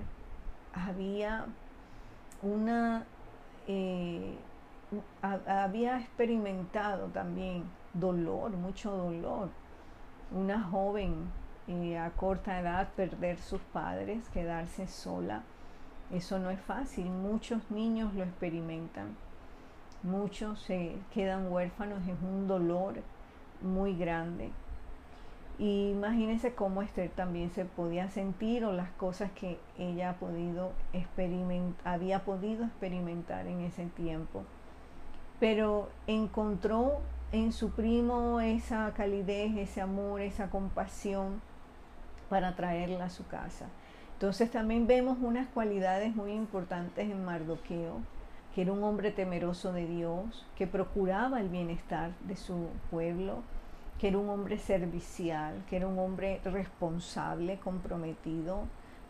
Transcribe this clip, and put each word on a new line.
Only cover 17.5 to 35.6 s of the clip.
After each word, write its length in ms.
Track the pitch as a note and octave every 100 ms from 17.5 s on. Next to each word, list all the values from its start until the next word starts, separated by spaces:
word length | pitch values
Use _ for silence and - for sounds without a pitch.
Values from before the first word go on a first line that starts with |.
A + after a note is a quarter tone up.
| A3+ -
niños 440 | G#3+ A3+ A3 A3
lo 100 | G3
experimentan, 920 | F#3 F3+ F3 E3 E3 D#3+ E3 - G#3 G#3+ - - - - - - - -
muchos 580 | F3+ F#3+ G3+ - G#3+ G#3
se 340 | - F#3 F3 - -
quedan 380 | A3 F#3+ F#3+ F#3
huérfanos, 500 | F3+ F3+ - G#3 G3+ F#3
es 80 | F3
un 260 | F3+ F#3+ G3
dolor 480 | F#3+ E3+ F3 F#3+ A#3 - - - - - -
muy 340 | F#3 F#3 G3+ F3
grande. 560 | F3 E3 E3+ E3+ - - - - - - - - - - - -
Y 300 | G#3 G3+ G3+
imagínense 640 | G3+ G#3 A#3 A3 A3+ B3
cómo 300 | B3 G3 F#3+
Esther 260 | G#3 - F3
también 400 | - F3+ E3+ F3
se 160 | F3+ F3+
podía 440 | - E3+ F3 F#3+
sentir 540 | G#3 G3 F#3 A3 A#3+
o 80 | A3+
las 180 | F3+ F3+
cosas 400 | - F#3 F3+ G3
que 280 | - F#3 F3 - -
ella 340 | F3+ F3 F3+
ha 20 |
podido 580 | F3+ F3+ E3+ F3 E3+ F#3 - -
experiment-, 800 | F#3 F3 - F3+ F3+ F3+ F3+ F3+ F3
había 400 | - F3 F#3 F#3+
podido 400 | G3 F#3+ G#3 A3
experimentar 840 | A#3 - F#3+ F3+ F3 E3+ E3+ F3+ F3+
en 140 | F3+
ese 260 | F3 F3 F3
tiempo. 560 | - E3+ D#3+ D#3+ G3 G3 - - - - - - - - -
Pero 500 | A3 G#3+